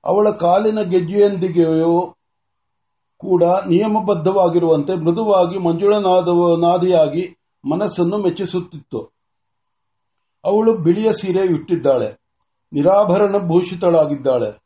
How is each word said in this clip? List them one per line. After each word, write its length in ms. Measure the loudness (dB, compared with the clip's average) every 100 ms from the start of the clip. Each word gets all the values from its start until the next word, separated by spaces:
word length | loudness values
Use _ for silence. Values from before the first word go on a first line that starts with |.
| 0
ಅವಳ 240 | 0 0
ಕಾಲಿನ 520 | 0 0 2 0 -2
ಗೆಜ್ಜೆಯೊಂದಿಗೆಯೂ 1300 | -2 -2 -2 2 2 2 -2 0 2 2 2 0 -2 _ _ _ _ _ _ _ _ _ _ _
ಕೂಡ 260 | -2 2
ನಿಯಮಬದ್ಧವಾಗಿರುವಂತೆ 1500 | 2 0 2 0 2 -2 -2 -2 0 2 2 2 2 0 0 -2
ಮೃದುವಾಗಿ 640 | -2 -2 0 2 0 -2
ಮಂಜುಳನಾದ-, 1040 | -2 0 0 2 2 2 2 2 2 2
ನಾದಿಯಾಗಿ 760 | 2 2 2 2 2 -2 -8 _ _ _ -6
ಮನಸ್ಸನ್ನು 480 | -4 -4 -2 -2 0
ಮೆಚ್ಚಿಸುತ್ತಿತ್ತು. 960 | -4 -4 -8 -8 -10 -18 -12 -12 -12 _ _ _ _ _ _ _ _ _ _ _ _ _ -2
ಅವಳು 320 | 2 2 2
ಬಿಳಿಯ 360 | 0 2 0
ಸೀರೆ 320 | -2 -2 -2 0
ಇಟ್ಟಿದ್ದಾಳೆ, 760 | -2 -2 -2 0 0 -2 -10 _ _ _ _ _
ನಿರಾಭರಣ 640 | -2 2 2 2 2 0 -2
ಭೂಷಿತಳಾಗಿದ್ದಾಳೆ. 1120 | 0 0 -2 -4 0 2 0 -2 -2 -2 -4 -10